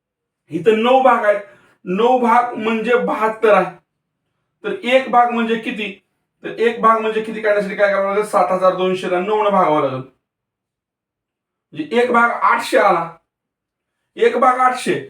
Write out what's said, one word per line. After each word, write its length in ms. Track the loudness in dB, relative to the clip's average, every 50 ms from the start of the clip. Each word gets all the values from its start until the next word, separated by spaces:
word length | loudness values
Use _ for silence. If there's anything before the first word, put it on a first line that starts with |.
| _ _ _ _ _ _ _ _ _ _
इथं 300 | -10 0 2 2 2 2 2
नऊ 180 | 2 2 4 4
भाग 220 | 4 2 2 2
आहे, 120 | 0 0 0 -4 -10 -18 _ _ _ _ _ _
नऊ 320 | -6 -2 0 2 2 2 2
भाग 340 | 2 2 2 2 2 0 -4
म्हणजे 420 | -6 -4 -4 -4 -2 0 0 0 0
बहात्तर 560 | 0 -2 -2 -2 -2 -4 -2 0 2 4 4
आहे, 180 | 4 2 0 -6 -14 _ _ _ _ _ _ _ _ _ _ _ _ _ _ _ _ -10
तर 100 | -10 -10 -6 -4
एक 240 | 0 2 2 2 2
भाग 200 | 2 2 2 2
म्हणजे 240 | 0 -2 -2 -2 -4 -4
किती, 340 | -4 -8 -8 -8 -8 -10 -12 -16 _ _ _ _ _ _ _ _ -14
तर 160 | -12 -4 -2
एक 220 | -2 -2 0 2
भाग 180 | 2 2 2 2
म्हणजे 200 | 0 -2 -4 -4
किती 200 | -6 -6 -8 -4
काढण्यासाठी 340 | -2 0 0 0 -2 -4 -2
काय 160 | 0 0 0 0
करावं 160 | 0 -2 -2
लागेल, 160 | -2 -2 -4
सात 260 | -2 0 0 0 0
हजार 240 | 0 0 2 0 0
दोनशे 360 | 0 -2 -2 -2 -4 -4 -4
ला 80 | -4 -2
नऊ 240 | -2 -2 -2 0 0
न 60 | 0
भागावं 320 | 2 2 2 2 2 0
लागेल. 200 | 0 -2 -4 -8 -10 -14 _ _ _ _ _ _ _ _ _ _ _ _ _ _ _ _ _ _ _ _ _ _ _ _ _ _ _ _ _ _ _ _ -12
म्हणजे 240 | -12 -8 -2 0 0
एक 140 | 0 2
भाग 180 | 2 2 2 2
आठशे 460 | 0 0 0 0 0 0 0 0 0 2
आला, 300 | 4 4 2 0 -2 -6 -10 -16 _ _ _ _ _ _ _ _ _ _ _ _ _ _ _ _ _ _ _ 0
एक 200 | 0 2 2 2
भाग 220 | 2 2 2 2
आठशे, 400 | 2 0 0 -2 -2 -4 -4 -4 -6 -10